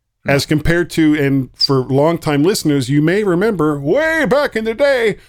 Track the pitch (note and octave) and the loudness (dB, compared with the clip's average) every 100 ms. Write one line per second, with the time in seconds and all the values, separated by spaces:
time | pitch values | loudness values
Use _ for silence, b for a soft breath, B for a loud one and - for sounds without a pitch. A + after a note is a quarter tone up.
0 | _ _ - C#3 - D#3 D3 E3+ E3+ - | _ _ -2 -2 0 -2 0 0 0 0
1 | D#3 D3+ C#3 C#3 B2 - - C3+ B2+ C3+ | 2 2 0 0 -4 -6 -2 0 0 0
2 | D#3 E3+ D#3+ C#3+ D#3 G#3+ D#3 C#3+ A#2+ D3 | 2 0 -2 0 0 0 0 0 0 0
3 | D#3 F#3+ G#3 E3+ A3 F#3 D3+ C#3+ C#3 B3 | 2 0 0 0 0 0 -2 -2 -2 0
4 | D#4+ D#4+ B3 C4+ C#4 A3+ A3 A3+ C#4+ C4 | 0 0 0 0 0 -4 -4 0 0 2
5 | A3+ - | 0 -4